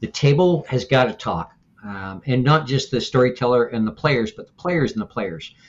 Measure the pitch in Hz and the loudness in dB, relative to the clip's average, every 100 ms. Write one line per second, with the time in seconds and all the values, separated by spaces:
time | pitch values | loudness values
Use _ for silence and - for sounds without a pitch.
0 | 110 - 143 143 180 160 - 127 - 131 | -10 0 2 4 4 2 0 -4 0 2
1 | 123 107 113 90 80 _ _ _ - 101 | 2 -2 -6 -6 -8 _ _ _ -14 -10
2 | 95 95 - 127 127 156 131 135 - 123 | -10 -10 -2 0 4 2 2 -2 -2 -4
3 | - 135 123 123 123 123 120 117 107 - | 0 2 2 2 2 2 2 0 -2 -2
4 | 151 127 110 - - _ 180 175 127 110 | 0 0 -2 -8 -18 _ -4 0 0 -2
5 | 98 - 98 82 - - | -6 -6 -8 -8 -14 -20